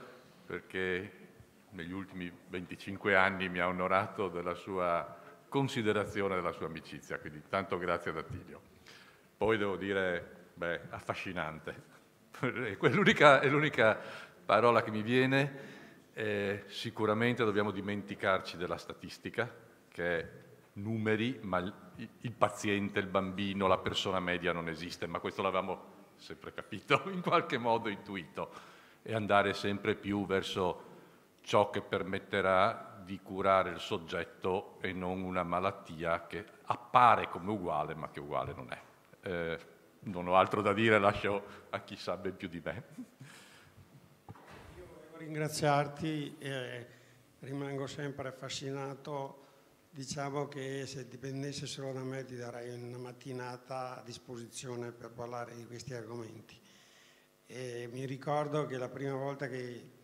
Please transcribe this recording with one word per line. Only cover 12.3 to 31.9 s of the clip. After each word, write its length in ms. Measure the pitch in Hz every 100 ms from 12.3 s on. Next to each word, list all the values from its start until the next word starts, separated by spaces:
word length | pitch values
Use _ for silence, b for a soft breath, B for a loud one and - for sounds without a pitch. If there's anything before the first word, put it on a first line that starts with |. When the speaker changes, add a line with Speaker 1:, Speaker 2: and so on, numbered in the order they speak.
Speaker 1:
<laughs> 60 | -
È 520 | 131 107 123 98 156
l'unica, 500 | 143 190 220 147 135
è 80 | 139
l'unica 500 | 147 151 - 110 98 B B B B -
parola 380 | 101 120 113
che 80 | 113
mi 120 | 107
viene. 720 | 107 123 131 135 143 139 B B B B -
Eh, 500 | - 110 101 101 101 -
sicuramente 800 | - 117 110 107 107 120 123 113
dobbiamo 260 | 101 104
dimenticarci 840 | 98 98 101 98 101 104 95 - 82
della 200 | 85 82
statistica, 720 | - - 87 - - - 117 - - - _
che 320 | - 87 85
è 100 | - - - - - -
numeri, 600 | 101 113 107 110 117 131
ma 160 | 95 90
il, 140 | 90 - - - 113 -
il 100 | 127
paziente, 680 | 110 104 - 107 101 101 104
il 80 | 98
bambino, 600 | 95 95 92 101 98 95
la 100 | 92
persona 420 | - 87 104 92
media 320 | 87 90 87
non 160 | 85 85
esiste, 400 | 82 87 82 87
ma 120 | 85
questo 220 | 98 90
l'avevamo 540 | 95 92 95 90 - - - -
sempre 380 | - - -
capito, 500 | - - 101 - 143 190
<laughs> 40 |
in 100 | 185
qualche 360 | 180 165 160 135
modo 320 | 120 113 110
intuito, 600 | 101 - 98 80 - 85 B B B B B
e 120 | -
andare 400 | 113 104 101 101
sempre 420 | 95 101 101 110 101
più 300 | 98 101 95
verso 720 | 95 87 104 90 80 B B B B B _
ciò 280 | - 113 101
che 120 | 104
permetterà 1200 | -